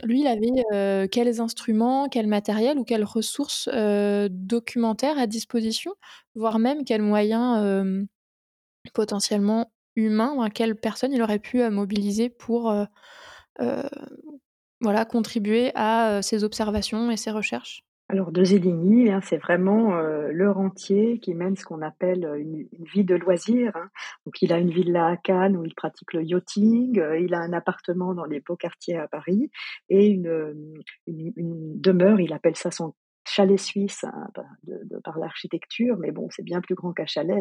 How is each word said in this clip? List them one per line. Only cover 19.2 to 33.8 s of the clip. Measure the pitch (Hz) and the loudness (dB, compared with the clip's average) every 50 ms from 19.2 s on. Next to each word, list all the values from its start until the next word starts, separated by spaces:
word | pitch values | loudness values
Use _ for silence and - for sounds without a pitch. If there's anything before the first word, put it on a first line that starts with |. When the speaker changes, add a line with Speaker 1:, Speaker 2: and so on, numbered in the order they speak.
Speaker 2:
c'est | 190 - 170 151 | 0 -2 -2 -2
vraiment, | - - 170 175 185 190 208 220 226 214 185 | 0 0 2 2 4 4 4 4 4 2 2
euh, | 170 160 156 156 151 151 147 151 | 2 0 0 -2 -2 -2 -2 0
le | 170 190 202 | 2 2 2
rentier | 196 190 196 190 190 - - - 196 202 214 233 240 233 | 2 2 0 -2 -4 -4 -2 2 2 4 4 2 0 -2
qui | - - 170 | -4 -6 -4
mène | 165 175 190 196 | -2 -2 -2 -4
ce | 185 - | -4 -6
qu'on | - 170 156 | -10 -10 -8
appelle, | 156 156 151 - 185 180 180 180 170 | -8 -8 -4 -2 0 0 0 0 -2
euh, | 151 147 147 | -4 -4 -6
une, | 147 160 160 156 - - | -6 -8 -8 -10 -10 -12
une | - 170 165 | -16 -18 -14
vie | 160 - 196 208 | -2 0 2 4
de | 180 180 | 4 2
loisir, | 175 175 185 180 170 - - 233 247 240 226 202 | 2 4 2 0 2 2 2 2 2 2 0 -2
hein. | 165 175 196 - - - - - - - | -6 -10 -12 -14 -16 -16 -16 -16 -16 -16
Donc, | - - - | -16 -4 0
il | 185 165 | 2 2
a | 170 170 | 4 4
une | 175 175 | 2 2
villa | 160 175 185 175 175 170 165 | 2 2 2 2 2 4 4
à | 165 175 175 | 2 2 0
Cannes | - - 190 180 185 202 196 | 0 2 2 4 4 4 2
où | 175 165 | 0 -2
il | 160 - | -6 -8
pratique | - - 156 - - - - - | -8 -8 -8 -8 -10 -10 -6 -4
le | 165 160 | -4 -2
yachting, | 160 175 180 180 - - 208 208 220 226 233 247 254 247 202 | 0 0 -2 -2 -2 0 4 4 6 6 4 2 2 2 0
euh, | 160 151 156 165 | 2 2 0 0
il | 180 175 175 | 0 0 0
a | 170 | -2
un | 170 170 175 | -2 -2 -4
appartement | 170 - - 180 - - - 175 185 180 185 185 | -4 -2 -4 -4 -4 -4 -4 -4 -2 -2 -2 -4
dans | 175 160 | -4 -6
les | 151 151 143 | -6 -8 -8
beaux | - - 175 - | -6 -8 -8 -6
quartiers | - 175 - - - - 175 165 | -8 -8 -10 -10 -8 -6 -6 -6
à | 151 - | -6 -8
Paris | - 151 - - 185 208 277 311 - - - - - - _ - | -10 -8 -4 0 0 0 0 -2 -4 -10 -16 -14 -16 -14 _ 2
et | 190 196 208 208 | 4 6 6 6
une, | 202 185 175 165 | 4 2 0 -2
euh, | 165 160 156 151 151 151 151 156 156 156 - - - - _ | -2 -4 -4 -6 -10 -12 -16 -16 -18 -18 -18 -20 -20 -16 _
une, | - 165 156 160 165 - | -12 -10 -10 -10 -10 -8
une | - 170 165 170 165 160 156 156 147 | -8 -8 -6 -6 -8 -10 -10 -8 0
demeure, | 147 190 185 175 180 196 220 196 | 2 2 4 6 6 6 6 6
il | 180 156 156 | 4 0 -2
appelle | - - 170 156 | 0 0 0 0
ça | - - 175 | 0 -2 -6
son | - - 175 156 - _ _ _ _ _ - | -6 -6 -8 -8 -10 _ _ _ _ _ -12
chalet | - - - 202 190 196 190 | -2 2 4 6 6 4 4
suisse, | - - - 202 | 0 -2 -4 -4